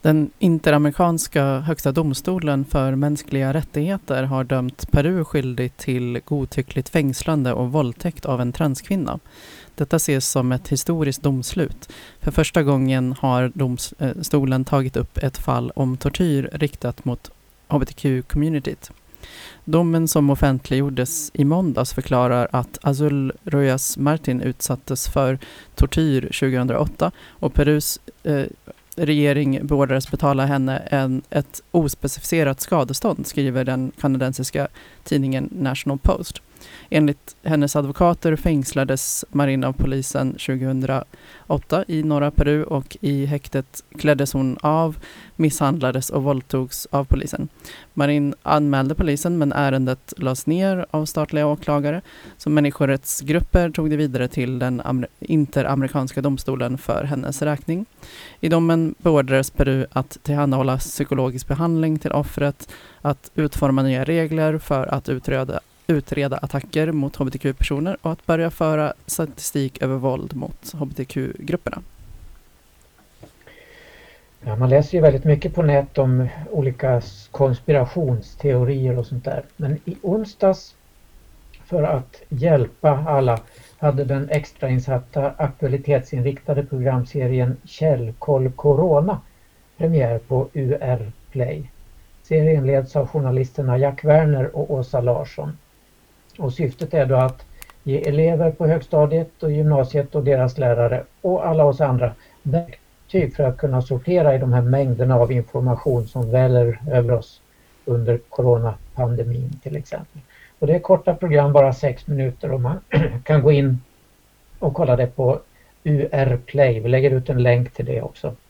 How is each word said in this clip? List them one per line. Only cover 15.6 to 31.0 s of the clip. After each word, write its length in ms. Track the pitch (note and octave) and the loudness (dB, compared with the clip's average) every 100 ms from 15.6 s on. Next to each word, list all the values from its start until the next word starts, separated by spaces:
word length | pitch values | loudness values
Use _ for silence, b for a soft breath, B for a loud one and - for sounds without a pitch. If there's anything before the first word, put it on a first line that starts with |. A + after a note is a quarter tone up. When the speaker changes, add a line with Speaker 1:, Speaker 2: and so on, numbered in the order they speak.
| B2 | -2
Speaker 1:
om 220 | - C3+ B2+ | -4 -2 -2
tortyr 540 | C#3 - F3+ C#3+ C3 | -4 0 0 0 -2
riktat 520 | D3 D3 - B2 - | -4 -4 -4 -8 -6
mot 260 | - B2 - _ _ _ _ | -6 -8 -10 _ _ _ _
H 100 | D3 | -2
B 80 | C#3+ | -2
T 60 | - | -2
Q-communityt. 960 | C#3+ B2+ B2+ D3+ D3+ D3+ C3 - - - _ B B B B B | -2 -2 -2 -2 0 -2 -6 -10 -16 -20 _ B B B B B
Domen 440 | - D#3+ E3+ E3 E3 | 0 2 4 2 2
som 220 | D#3+ C#3+ | 2 2
offentliggjordes 1000 | C#3 C#3+ C3 - C3 C#3+ C3 B2+ - - | 4 2 0 -2 -2 -2 -2 -4 -6 -8
i 100 | - | 0
måndags 500 | C#3+ E3 F#3 A#2 B2 | 2 2 0 0 -2
förklarar 540 | - - B2+ B2 B2 A#2+ | -4 0 2 2 2 0
att 260 | B2+ B2 - | -2 -4 -4
Azul 500 | C#3+ C#3 D3 C#3+ C3 - | -2 0 0 0 -2 -6
Rojas 520 | - C#3+ C#3 C3 - - | -2 2 2 2 -4 -2
Martin 440 | C#3 D#3 - B2+ | 0 0 -2 -2
utsattes 680 | - B2 - B2+ - C3 - | -2 -4 -4 -6 -4 -6 -2
för 300 | - C3 C3 B B B | 0 0 -2 B B B
tortyr 540 | - C3+ - D#3+ C3+ B2+ | 0 0 2 2 2 -2
tjugohundraåtta 800 | - C3+ B2+ B2 B2 D3+ - E3 B B | -2 0 0 0 0 -2 -2 -4 B B
och 260 | B C#3+ | B -2
Perus, 460 | C#3+ C#3+ D3+ - - - - | 2 2 2 0 -8 -14 -10
eh, 220 | - C#3+ C#3 - - - _ - | -4 -2 -4 -10 -20 -20 _ -4
regering 680 | D#3+ D3+ D3 C#3+ C#3+ C3+ C#3+ | 0 2 4 2 2 0 0
beordrades 440 | D3 C3+ C3+ - | 2 2 0 -2
betala 360 | - C#3+ C#3 C3+ | -2 0 2 2
henne 300 | C#3 C3 C3 | 0 0 -2
en, 460 | - C#3 | -2 0